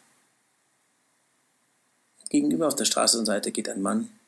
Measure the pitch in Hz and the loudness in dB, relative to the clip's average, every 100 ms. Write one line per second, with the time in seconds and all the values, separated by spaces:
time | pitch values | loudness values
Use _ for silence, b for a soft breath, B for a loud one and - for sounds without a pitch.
0 | - _ _ _ _ _ _ _ _ _ | -12 _ _ _ _ _ _ _ _ _
1 | _ _ _ _ _ _ _ _ _ _ | _ _ _ _ _ _ _ _ _ _
2 | _ _ - 143 147 160 156 - 107 - | _ _ -2 0 2 2 0 0 0 2
3 | 110 117 110 101 120 113 110 113 104 110 | 2 2 0 -2 -2 -4 -6 -4 0 0
4 | 113 - | -2 -10